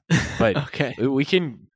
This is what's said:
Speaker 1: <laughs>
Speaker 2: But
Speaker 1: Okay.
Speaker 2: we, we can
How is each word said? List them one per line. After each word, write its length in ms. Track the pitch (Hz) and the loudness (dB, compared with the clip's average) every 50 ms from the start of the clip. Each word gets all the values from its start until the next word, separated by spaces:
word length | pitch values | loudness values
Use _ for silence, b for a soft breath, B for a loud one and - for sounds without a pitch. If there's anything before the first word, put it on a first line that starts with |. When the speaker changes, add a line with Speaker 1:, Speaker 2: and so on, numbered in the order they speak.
| _ - | _ 0
Speaker 1:
<laughs> 300 | 165 - - - - - | 0 0 0 -2 -2 0
Speaker 2:
But 180 | 113 110 95 | 2 2 2
Speaker 1:
Okay. 380 | - 139 - - - 147 123 - - | 0 -2 -4 -4 -4 -4 -4 -2 -2
Speaker 2:
we, 80 | 113 139 | -2 0
we 160 | 135 135 147 | 0 0 0
can 420 | - 190 185 175 143 110 - - _ _ | 2 2 0 0 -2 -8 -12 -20 _ _